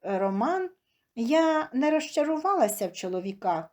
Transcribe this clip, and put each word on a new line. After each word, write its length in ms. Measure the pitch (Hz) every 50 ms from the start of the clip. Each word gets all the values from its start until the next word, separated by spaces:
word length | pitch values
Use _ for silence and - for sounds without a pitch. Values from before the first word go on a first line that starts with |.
| -
е, 160 | - 196 190
Роман, 500 | 196 196 196 196 226 294 359 381 370 359 - _ _ _ _ _ _ _ _
я 540 | 233 233 233 302 320 320 320 320 311 302 - -
не 180 | 254 285 302
розчарувалася 960 | 311 311 311 - - 320 294 302 320 311 311 370 403 359 240 202 - - 208 180
в 60 | -
чоловіках. 720 | - - 185 185 185 180 196 196 - - 185 170 160 160 -